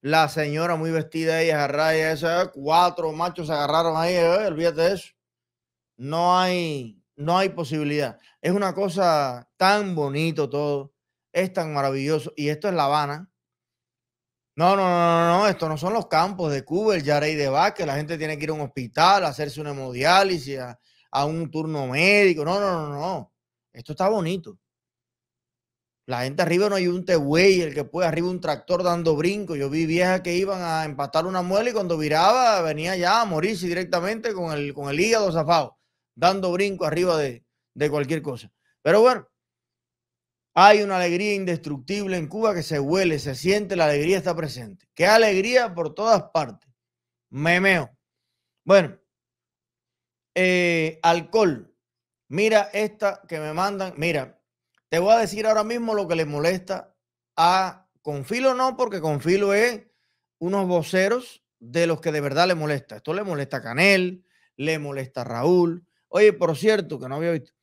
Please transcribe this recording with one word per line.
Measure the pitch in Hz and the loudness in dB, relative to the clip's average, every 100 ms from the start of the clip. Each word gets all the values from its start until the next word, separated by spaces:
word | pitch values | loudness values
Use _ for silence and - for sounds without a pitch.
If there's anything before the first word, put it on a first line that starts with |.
La | 139 156 151 | 0 0 0
señora | 160 151 147 175 160 | -2 -4 -4 -2 -2
muy | 160 | -2
vestida, | 160 156 160 160 160 | -4 -4 -4 -2 0
ella | 165 151 | 0 0
agarrada, | 143 139 160 160 | -2 0 0 0
ella, | 156 | 0
esa, | 156 165 170 185 | -2 -2 -2 -2
cuatro | 143 139 160 180 175 160 | -6 0 4 2 0 -6
machos | 156 175 170 151 | -4 -6 -6 -6
se | |
agarraron | 151 143 156 165 | -2 0 2 0
ahí, | 160 170 | 0 0
eh, | 180 170 180 214 | 2 2 2 0
olvídate | 156 170 151 | -2 -2 0
de | 170 | 0
eso. | 190 - _ _ _ _ _ _ _ _ _ | 0 -10 _ _ _ _ _ _ _ _ _
No | 131 160 175 180 | -6 0 2 4
hay, | 185 180 165 147 117 107 _ | 2 0 -2 -6 -10 -16 _
no | _ 147 180 | _ 0 2
hay | 196 | 0
posibilidad. | 165 147 151 147 147 135 113 _ _ | -2 -6 -4 -2 -2 -4 -6 _ _
Es | 151 | -2
una | 190 196 | 0 -2
cosa | 175 196 170 180 156 139 123 - _ | -2 -4 2 2 2 0 -6 -16 _
tan | 185 208 202 | 2 2 0
bonito | 170 143 139 165 160 143 | -2 -2 -2 -2 -2 -4
todo, | 143 147 143 139 _ _ _ _ | -2 -2 -4 -6 _ _ _ _
es | 170 185 | -4 -4
tan | 185 165 | -4 -4
maravilloso, | 147 139 135 135 156 - - | -2 -2 -2 -2 -4 -4 -6
y | 147 | -6
esto | 151 202 | -4 -4
es | |
La | 175 | 0
Habana. | 143 147 143 147 190 _ _ _ _ _ _ _ _ _ _ _ _ | 0 0 -2 -6 -14 _ _ _ _ _ _ _ _ _ _ _ _
No, | - 175 | 0 2
no, | 196 | 4
no, | 185 | 2
no, | 175 170 170 170 175 | 2 4 4 4 4
no, | 208 | 2
esto | 185 160 | 0 -4
no | 156 | -4
son | 170 | -2
los | 226 - | -4 0
campos | 160 180 190 165 | 0 0 -2 -4
de | 143 | -4
Cuba, | - 170 214 190 | -4 -2 0 0
el | |
Yarey | 139 147 151 156 | 0 0 0 -2
de | 139 | 0
Vázquez, | 139 190 208 160 | 2 0 0 -6
la | |
gente | 139 151 165 | -6 -6 -6
tiene | 156 151 | -6 -6
que | |
ir | 151 | -6
a | |
un | 156 | -6
hospital, | 139 - 120 - 170 202 | -8 -8 -8 2 4 6
a | 170 | 2
hacerse | 135 151 151 | -4 -8 -8
una | 147 | -10
hemodiálisis, | 139 131 123 143 185 196 175 131 135 | -10 -10 -2 4 6 4 0 -6 -10
a, | 123 120 _ _ _ | -10 -14 _ _ _
a | 131 147 | -2 0
un | 160 165 | -2 -6
turno | 156 160 156 131 | -6 -4 -4 -2
médico. | 131 180 208 196 160 | 2 4 6 4 2
No, | 151 190 | 0 0
no, | 202 175 151 | 0 -2 -4
no, | |
no. | 143 165 175 107 _ _ _ _ | -6 -6 -6 -10 _ _ _ _
Esto | 120 - | -20 -16
está | 143 185 | -2 0
bonito. | 220 165 190 170 190 _ _ _ _ _ _ _ _ _ _ _ _ _ _ - | 0 -2 -6 -8 -20 _ _ _ _ _ _ _ _ _ _ _ _ _ _ -10
La | 123 | -6
gente | 127 143 | -6 -2
arriba | 170 175 208 | 0 2 2
no | |
hay | 196 180 | 0 -2
un | 180 | -2
tegüey, | 175 175 143 156 196 190 | 0 0 2 4 6 4
el | 160 | 0
que | 143 | -4
puede, | 135 165 175 | -6 -2 -2
arriba | 156 175 | 0 -4
un | 180 | -4
tractor | 165 143 - 180 | -4 -6 -2 0
dando | 180 175 165 | 0 0 0
brinco. | 147 170 208 185 | 2 0 -2 -6
Yo | 151 139 | -6 -4
vi | 151 160 | -2 0
viejas | 165 180 185 | 2 2 0
que | 180 | -2
iban | 175 190 190 | -4 -2 -4
a | 170 160 | -4 -4
empatar | 156 139 139 156 | -4 -6 -2 -2
una | 175 185 | -2 -4
muela | 180 190 240 | 0 0 0
y | |
cuando | 220 185 165 | -2 -4 -2
viraba | 151 151 185 247 247 202 | 0 4 4 6 4 2
venía | 160 151 165 185 | 0 -2 -4 -2
ya | 175 220 | 2 2
a | 226 | 2
morirse | 160 185 202 180 | -2 -2 -4 -6
directamente | 175 175 180 180 226 226 | -6 -2 -2 -2 -6 -6
con | 196 170 | -6 -6
el, | 147 143 | -6 -8
con | 139 139 | -8 -6
el | 143 | -2
hígado | 208 226 196 | 2 2 2
zafado, | 165 151 170 131 _ _ _ _ - | -2 2 2 0 _ _ _ _ 0
dando | 165 196 185 | 2 2 -2
brinco | 175 202 185 | -2 -2 -2
arriba | 170 156 180 160 | -4 0 0 0
de, | 139 120 _ _ _ | -2 -6 _ _ _
de | - 147 | -4 -2
cualquier | 147 135 156 | -2 -4 -6
cosa. | 143 123 101 _ _ _ | -6 -12 -16 _ _ _
Pero | - 196 | 2 6
bueno, | 240 233 - _ _ _ _ _ _ _ _ _ _ _ _ - | 6 4 -6 _ _ _ _ _ _ _ _ _ _ _ _ 8
hay | 196 214 | 8 8
una | 202 185 | 4 -2
alegría | 180 175 208 | 0 -2 -2
indestructible | 202 185 170 - 143 127 202 196 180 | -2 -2 -4 -6 -10 -6 -6 -4 -6
en | 156 | -6
Cuba | 190 220 | -2 -2
que | 185 | -2
se | 151 156 | -4 -4
huele, | 139 180 185 151 | 0 0 0 -2
se | 143 131 | -6 -6
siente, | 175 208 202 190 | 0 0 -2 0
la | |
alegría | 156 147 156 190 | 2 2 0 0
está | 175 | -2
presente. | 170 156 123 113 95 _ | -4 -6 -10 -16 -18 _
¡Qué | - 175 | 0 4
alegría | 220 220 190 202 254 233 | 6 6 2 2 2 2
por | 170 156 | -4 -6
todas | - 220 208 - | -2 2 2 2
partes! | 165 139 104 _ _ _ _ _ _ _ | -4 -4 -10 _ _ _ _ _ _ _
Memeo. | 131 156 175 196 180 127 _ _ _ _ _ _ _ | -4 2 4 4 2 0 _ _ _ _ _ _ _
Bueno, | - 196 156 - _ _ _ _ _ _ _ _ _ _ _ _ _ | 6 6 6 -6 _ _ _ _ _ _ _ _ _ _ _ _ _
eh, | 175 185 180 175 170 160 160 | 0 2 4 2 0 -2 0
alcohol. | 170 170 160 220 196 127 - _ _ _ _ _ _ | 2 2 0 2 2 0 -10 _ _ _ _ _ _
Mira | 147 214 220 202 | -2 2 2 2
esta | 202 214 214 202 - _ | -2 -4 -2 -4 -4 _
que | 160 | -10
me | 151 | -8
mandan. | 156 190 202 190 - | -4 -4 -4 -10 -4
Mira, | 165 151 127 _ _ _ _ _ _ | -4 -2 -6 _ _ _ _ _ _
te | 160 | 0
voy | 190 | 4
a | 226 | 4
decir | 214 202 220 | 4 -2 0
ahora | 220 | 2
mismo | 214 240 233 | 0 -4 -2
lo | 214 180 | -4 -2
que | 165 | -2
le | |
molesta | 156 147 160 185 185 190 - _ _ _ _ - | -2 0 0 -2 -4 -10 -10 _ _ _ _ 0
a | 170 185 190 - _ _ | 2 2 0 -8 _ _
Confilo, | - 143 131 233 262 | -10 -8 -6 0 0
no, | 254 262 254 | 2 0 0
porque | 247 190 | -4 -2
Confilo | 156 147 151 190 202 | -2 -2 0 2 2
es | 196 240 214 - _ _ _ _ _ | 2 2 -2 -14 _ _ _ _ _
unos | 170 196 185 | -4 -2 0
voceros | 180 156 190 190 240 247 - _ _ | 0 0 0 2 0 -6 -20 _ _
de | 117 165 165 | -6 0 0
los | 160 | 0
que | 165 | -2
de | 151 | -2
verdad | 143 135 180 | -2 0 2
le | 175 | 2
molesta. | 151 143 - 107 | -2 -4 -6 -16
Esto | - | -8
le | 180 | -8
molesta | 202 151 139 135 | -6 -6 -6 -8
a | |
Canel, | 110 123 190 190 180 180 _ _ _ - | -6 2 4 4 0 -6 _ _ _ -8
le | 143 160 | -4 -4
molesta | 147 139 127 - | -6 -10 -10 -10
a | |
Raúl. | 113 117 143 180 170 175 _ _ _ | -8 -2 2 4 4 0 _ _ _
Oye, | 180 214 | 4 4
por | - 170 147 | 4 -2 0
cierto, | 214 214 151 143 | 2 0 -2 -10
que | 156 | -10
no | |
había | 151 170 | -6 -4
visto | 160 - _ | -4 -6 _